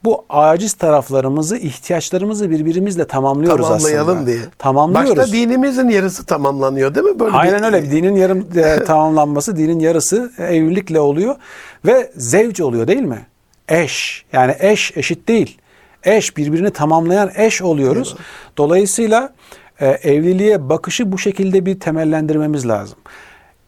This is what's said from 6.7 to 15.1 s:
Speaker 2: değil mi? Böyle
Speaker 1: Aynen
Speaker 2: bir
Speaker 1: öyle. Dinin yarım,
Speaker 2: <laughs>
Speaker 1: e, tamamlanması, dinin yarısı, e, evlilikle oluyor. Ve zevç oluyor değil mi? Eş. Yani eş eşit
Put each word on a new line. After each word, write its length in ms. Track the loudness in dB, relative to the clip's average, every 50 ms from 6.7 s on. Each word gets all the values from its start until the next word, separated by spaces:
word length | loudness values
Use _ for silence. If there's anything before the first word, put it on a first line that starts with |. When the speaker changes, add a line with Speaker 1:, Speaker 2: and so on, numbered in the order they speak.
| 0 0 0 0 0
Speaker 2:
değil 120 | 0 0
mi? 140 | 0 0 0
Böyle 160 | -2 0 2
Speaker 1:
Aynen 240 | 2 2 4 2 2
Speaker 2:
bir 60 | 0
Speaker 1:
öyle. 240 | 2 0 0 0 0
Dinin 260 | -2 0 0 2 2
yarım, 320 | 2 2 2 0 -2 -4 -4 0
Speaker 2:
<laughs> 40 |
Speaker 1:
e, 280 | 2 2 4 2 2 2
tamamlanması, 720 | 2 2 2 2 2 2 2 2 2 0 -4 -2 -4 -2
dinin 220 | -2 0 0 0 0
yarısı, 540 | 0 2 2 0 0 0 -2 -2 -4 -4 -10 -10
e, 60 | -4
evlilikle 560 | -2 0 2 2 2 0 -2 -4 -2 0 0
oluyor. 360 | 2 2 0 0 -2 -2 -4 -6 -10 -20 -20 -20 -20 -20 -20 _ _
Ve 280 | 2 2 2 2 -2 -10
zevç 440 | -12 -6 0 2 2 2 2 0 -4
oluyor 280 | -4 -2 0 -2 0 0
değil 140 | 0 0 0
mi? 240 | -4 -6 -8 -12 _ _ _ _ _ _ _ _ -2
Eş. 560 | 0 0 0 -2 -4 -8 -8 -8 -10 -12 _ _ 2
Yani 220 | 2 2 2 2 2
eş 340 | 2 2 2 2 0 -6 -4
eşit 320 | -6 -4 -4